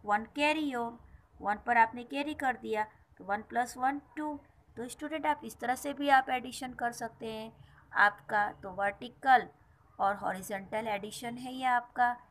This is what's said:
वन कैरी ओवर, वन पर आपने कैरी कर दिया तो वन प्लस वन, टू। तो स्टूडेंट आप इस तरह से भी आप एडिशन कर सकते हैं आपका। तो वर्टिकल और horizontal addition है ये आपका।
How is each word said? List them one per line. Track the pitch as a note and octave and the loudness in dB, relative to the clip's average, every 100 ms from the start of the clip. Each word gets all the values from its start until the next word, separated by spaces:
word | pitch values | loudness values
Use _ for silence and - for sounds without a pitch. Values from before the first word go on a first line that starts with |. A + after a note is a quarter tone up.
वन | G#3 G#3 A3+ C#4+ | 2 0 0 0
कैरी | D4 D#4 D4 | 2 2 0
ओवर, | B3 A#3 A#3 - - _ - | -2 -4 -8 -20 -20 _ -6
वन | G3 G#3 - | -2 -2 4
पर | A#3 | 6
आपने | A3+ A#3+ | 6 2
कैरी | A#3+ C#4 D4 D4 | -6 -4 -4 0
कर | C4 B3 | -2 -2
दिया | A3+ G#3+ G#3+ - _ - | -2 -2 -2 -8 _ -16
तो | |
वन | F#3+ G#3 | -4 -4
प्लस | - A#3 B3 B3+ | -2 -2 -2 0
वन, | C4 C#4+ - - | -2 -2 -8 -8
टू। | D4+ C#4+ - _ _ - | -6 -6 -14 _ _ -12
तो | A#3+ | -12
स्टूडेंट | - D4+ D#4 D4+ | -10 -8 -2 -2
आप | D4 | -2
इस | A3+ - | -6 -6
तरह | A#3+ | -4
से | B3 D4 | -2 -4
भी | C#4 C#4+ | -2 6
आप | C4 C4 | 6 6
एडिशन | B3+ B3+ A#3+ B3+ | -4 -4 -10 -10
कर | A#3+ A#3+ | -4 -6
सकते | A#3 A#3 - A3+ | -4 -10 -8 -10
हैं | A3 A3+ - - - - - | -8 -12 -16 -20 -20 -6 4
आपका। | G3+ - - G#3+ G#3 | 4 4 -2 0 0
तो | - G3 | -4 -12
वर्टिकल | F#3 G3+ G3+ A#3+ - C4+ B3 - _ _ _ _ - | -2 -2 -2 -14 -2 6 6 6 _ _ _ _ 0
और | G3 G3+ | 0 2
horizontal | G3 F#3 F#3 G3 F#3+ A3 A3+ | -2 -4 -6 -8 -4 -4 -2
addition | G3+ G#3 - A#3 A#3+ | -4 -6 -8 -8 -8
है | B3+ | -10
ये | B3+ C4 | -2 2
आपका। | A#3+ A#3+ - B3 A#3+ - | 2 0 2 2 2 -12